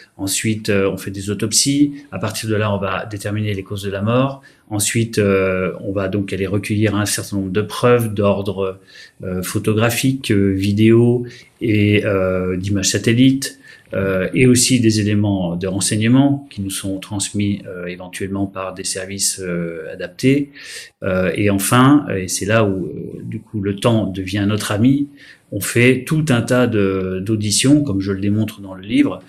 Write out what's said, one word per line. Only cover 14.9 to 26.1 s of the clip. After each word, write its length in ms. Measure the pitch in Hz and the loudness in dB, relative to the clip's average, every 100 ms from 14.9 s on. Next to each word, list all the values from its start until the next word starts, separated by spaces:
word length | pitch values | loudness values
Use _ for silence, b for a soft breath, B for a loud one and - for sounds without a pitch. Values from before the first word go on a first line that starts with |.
| 107 | 2
éléments 560 | 104 104 104 95 87 87 | 2 2 2 0 -2 -4
de 100 | 95 | -4
renseignement 800 | 98 - 107 110 131 143 143 - | -2 -2 0 2 4 4 2 -4
qui 100 | - | -8
nous 80 | 98 | -8
sont 300 | - 98 95 | -6 -6 -8
transmis, 640 | - 101 - 101 101 101 101 | -6 -6 -4 -2 -2 -2 -6
euh, 220 | 90 87 | -10 -10
éventuellement 580 | 90 90 - 98 98 98 | -10 -12 -10 -6 -4 -4
par 300 | 95 95 90 | -6 -10 -8
des 80 | |
services, 580 | 92 95 92 98 - - | -8 -6 -8 -4 -4 -4
euh, 480 | 92 87 85 82 78 | -4 -4 -4 -8 -12
adaptés. 600 | - 90 - 131 135 143 B B B B - | -10 -12 -2 2 2 0 B B B B -8
Euh, 300 | 101 92 92 | -2 0 0
et 160 | - 101 | 0 2
enfin, 560 | 98 - 123 131 147 - 98 | 2 4 6 8 6 4 -6
et 120 | 92 | -4
c'est 180 | - 95 | -4 2
là 200 | 113 104 | 2 2
où, 200 | 95 - | 0 -6
euh, 340 | - - - | -8 -12 -12
du 160 | 113 110 | -10 -12
coup, 220 | - 107 | -8 -6
le 160 | 98 101 | -4 0
temps 280 | 120 113 92 | 2 2 0
devient 400 | 92 92 104 101 | -6 -6 -2 -2
notre 240 | 104 - | -2 -2
ami, 360 | 104 123 143 143 B B B B | 2 2 2 -2 B B B B
on 100 | 104 | -8
fait 420 | - 120 123 127 | -2 2 4 4
tout 200 | 123 | 0